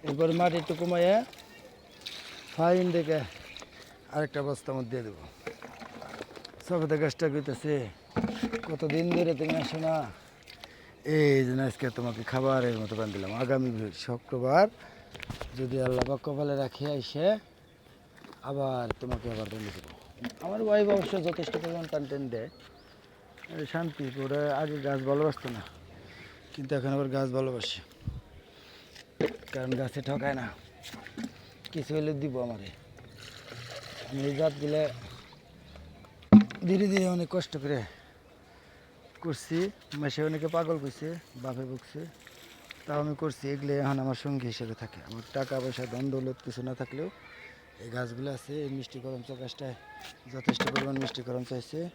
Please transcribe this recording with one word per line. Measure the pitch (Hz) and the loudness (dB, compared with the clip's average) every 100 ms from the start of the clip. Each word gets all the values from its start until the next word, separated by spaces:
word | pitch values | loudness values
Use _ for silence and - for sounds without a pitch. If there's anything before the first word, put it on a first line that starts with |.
এরপরে | 156 143 165 | -2 4 4
মাটি | 165 175 170 | 6 6 4
একটু | 156 165 | 0 0
কমাইয়া | 175 175 175 214 254 - - - - - - - - - - - - - | 2 6 8 6 4 -10 -20 -20 -20 -20 -20 -14 -12 -12 -12 -14 -12 2
ফাইন | 165 180 180 | 6 8 6
দেখে | 170 156 156 107 - - - - - - - - | 4 4 2 0 -10 -16 -16 -16 -18 -20 -20 -6
আরেকটা | 151 151 147 | -2 -2 -2
বস্তা | 139 135 - | -2 -2 -4
মধ্যে | 135 123 | -4 -2
দিয়ে | 127 | -4
দেবো। | 113 90 78 - - - - - - - - - - - - - - | -6 -10 -16 -12 -12 -12 -16 -16 -16 -14 -12 -12 -12 -14 -18 -18 -2
সবেদা | 175 160 151 | 0 4 4
গাছটা | 151 - 165 | 2 2 0
কইতাছে, | 143 143 127 151 147 113 - - - - - 233 226 | 2 -2 -4 0 0 -2 -10 -6 -2 -2 -2 -2 -2
"কতদিন | - 156 156 151 170 175 | -4 -2 2 2 4 4
ধরে | 165 | 4
তুমি | 143 156 160 | 2 2 0
আসো | 143 160 | 0 -2
না?" | 160 160 127 - - - - - - - - - | 0 0 -2 -10 -20 -20 -20 -18 -18 -20 -20 -10
এই | - 156 147 135 127 | 2 8 8 8 6
জন্য | 131 | 4
আজকে | 135 - 131 | 2 0 -2
তোমাকে | 117 120 110 | 0 -4 -4
খাবারের | 117 131 135 131 123 113 | 0 2 4 4 4 0
মতো | 107 107 | -2 -2
পানি | 110 | -2
দিলাম। | 98 95 | -2 -4
আগামী | 110 127 131 127 113 107 | -2 2 2 2 0 -4
শুক্রবার | - - 120 - 127 127 151 214 - - - - - - - - 123 | -6 -6 -6 -4 -2 6 8 6 4 -20 -20 -18 -14 -12 -10 -10 -6
যদি | 131 135 | -2 0
আল্লাহ | 127 127 123 | 2 2 2
পাক | 139 | 0
কপালে | - 139 147 139 | -2 -2 0 0
রাখে, | 131 - 147 | -2 -2 -4
এসে | 143 117 143 175 214 - - - - - - - - - - | -2 -4 2 2 2 -2 -20 -20 -20 -20 -20 -20 -20 -20 -14
আবার | - 139 135 127 117 - | -8 -2 -2 -2 -2 -4
তোমাকে | 127 123 117 | -4 -4 -4
আবার | 110 107 | -6 -6
পানি | 110 104 | -6 -8
দেবো। | - - - - - 240 - 170 | -10 -14 -18 -20 -10 -10 -8 -6
আমার | 208 | -2
ওয়াইফ | 214 208 208 | 4 6 8
অবশ্য | 202 - 196 | 4 4 0
যথেষ্ট | 165 170 160 | 0 -2 -2
পরিমাণ | 156 165 170 165 | -2 -2 -4 -2
পানি | 156 139 | -2 -2
টানি | 139 135 | -4 -4
দেয়। | 113 113 - - - - - - - - - - 165 | -4 -6 -12 -20 -20 -20 -20 -20 -20 -20 -20 -12 -8
এই | 147 | -4
শান্তি, | 165 165 147 135 131 | -2 -2 -2 -6 -4
ওরা | 135 143 147 139 | -2 0 2 2
আগে | 156 151 135 | 0 -2 0
গাছ | 139 131 | 0 2
ভালোবাসতো | 143 156 139 131 113 | 4 4 2 -6 -8
না, | - - - - - - - - - | -10 -16 -20 -20 -18 -18 -18 -20 -16
কিন্তু | - 135 143 | -10 -2 0
এখন | 131 | 2
আবার | 139 135 135 | 0 2 2
গাছ | 135 127 | 2 2
ভালোবাসে, | 131 123 104 - - - - - - - - - - - - - - - - - - | 0 -2 -4 -6 -10 -10 -8 -8 -14 -20 -20 -20 -20 -20 -20 -20 -20 0 0 0 -8
কারণ | 135 127 127 | -4 -2 0
গাছে | 127 - 135 | 0 -2 -2
ঠকায় | 117 139 131 | 0 0 0
না, | 117 - - - - - - - - - - - - | -4 -10 -18 -18 -16 -14 -12 -10 -10 -10 -20 -18 -8
কিছু | 165 131 | -6 -2
হলে | 156 151 143 | 0 0 0
দিব | 143 127 120 | -2 -2 -2
আমারে। | 110 95 - - - - - - - - 120 120 - - - 143 | -4 -10 -14 -20 -20 -20 -18 -18 -18 -16 -14 -12 -12 -12 -12 -8
আমি | 135 139 | -2 0
এই | 139 | 2
জাতগুলা | 156 143 147 151 151 120 - - - - - - - - - - - - - 214 208 - 175 | 2 2 0 2 2 -2 -12 -14 -18 -20 -20 -20 -20 -18 -18 -18 -20 -20 10 12 12 0 2
ধীরে | 190 202 | 4 6
ধীরে | 196 185 180 | 6 4 2
অনেক | 165 180 | 0 -2
কষ্ট | - 151 | -2 -4
করে | 139 139 104 - - - - - - - - - - - - - | -2 -2 -2 -10 -20 -20 -20 -20 -20 -20 -20 -20 -20 -20 -20 -8
করছি। | 165 143 - 165 190 - - 143 | -4 -4 -2 0 0 -4 -10 -2
মাসে | 147 131 156 | -2 0 0
অনেকে | 156 156 165 | 0 0 0
পাগল | 160 160 | 2 0
কইছে, | 139 - 156 170 - 127 | -2 -6 -8 -8 -12 -10
বাপে | 131 123 131 | -8 -6 -6
বকছে, | 127 - 147 165 - - - - - - - | -8 -10 -12 -12 -14 -20 -20 -20 -20 -20 -18
তাও | - 147 | -4 -2
আমি | 151 147 | -2 -2
করছি। | 160 131 139 | -4 -2 -4
এগুলো | 143 143 143 | -4 0 2
এখন | 139 139 | 2 2
আমার | 131 127 | 0 -2
সঙ্গী | 147 139 123 | -2 -2 -2
হিসেবে | 110 113 110 | -4 -6 -6
থাকে। | 117 - 69 | -10 -12 -12
আমার | 113 113 135 | -12 -6 -4
টাকা | 127 135 | -2 -2
পয়সা, | 127 127 127 | -2 -4 -6
ধন | 120 135 | -4 -2
দৌলত | 131 131 127 - | -2 -2 -6 -8
কিছু | 123 127 | -8 -6
না | 127 | -6
থাকলেও | 131 135 170 - - - - - - - | -6 -6 -8 -10 -20 -18 -18 -20 -20 -16
এই | 117 120 | -8 -4
গাছগুলো | 123 117 139 135 | -4 -4 -6 -8
আছে। | - 147 147 | -8 -6 -4
এই | 135 | -6
মিষ্টি | 123 131 | -8 -10
করমচা | 127 131 120 131 | -8 -8 -10 -10
গাছটায় | 127 - 135 120 - 855 - - 127 | -10 -8 -8 -10 -14 -14 -14 -16 -12
যথেষ্ট | 131 - - - | -2 0 2 0
পরিমাণ | 135 135 135 | 0 0 0
মিষ্টি | 131 - 123 | -2 -4 -4
করম | 127 123 | -4 -2
চাইছে। | 127 120 151 170 | -6 -6 -6 -6